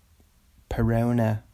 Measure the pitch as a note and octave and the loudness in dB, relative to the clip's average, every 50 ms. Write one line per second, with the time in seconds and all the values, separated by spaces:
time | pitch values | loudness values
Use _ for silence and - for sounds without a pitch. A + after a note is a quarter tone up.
0 | _ _ _ _ _ _ _ _ _ _ _ - - _ - - A#2 A2+ A#2 A#2 | _ _ _ _ _ _ _ _ _ _ _ -20 -12 _ -4 -2 -2 0 0 0
1 | A#2 A#2+ A#2+ A#2+ A2+ A2 G#2+ G#2+ - - | 0 0 0 2 2 0 0 -2 -6 -12